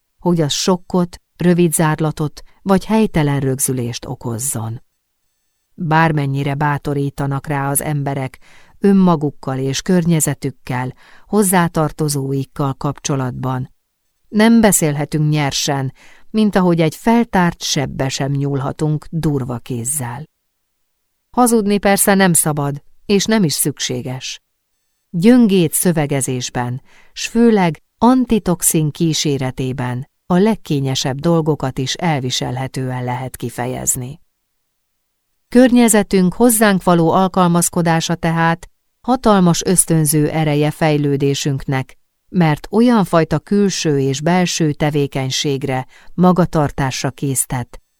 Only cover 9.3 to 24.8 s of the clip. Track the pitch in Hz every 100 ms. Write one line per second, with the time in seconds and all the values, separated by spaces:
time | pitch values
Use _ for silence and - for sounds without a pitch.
9.3 | - - 131 135 135 - 180 165 160 147
10.3 | 135 139 - - 127 127 - - - -
11.3 | 208 190 190 170 165 151 - 151 143 135
12.3 | 139 131 - 139 131 147 135 - 139 127
13.3 | 131 127 131 135 _ _ _ _ _ _
14.3 | 208 226 233 208 175 156 143 151 151 151
15.3 | 151 139 - - 139 135 - - - -
16.3 | 214 214 190 180 170 160 - 233 233 233
17.3 | 185 175 - - 156 139 139 135 - 139
18.3 | 139 139 139 139 143 151 151 - 165 156
19.3 | 143 123 120 - 123 117 - 120 123 156
20.3 | _ _ _ _ _ _ _ _ _ _
21.3 | - 247 233 202 202 202 196 - 196 190
22.3 | 165 160 151 143 143 - - - 202 190
23.3 | 220 165 - 151 - - 123 127 127 -
24.3 | - _ _ _ _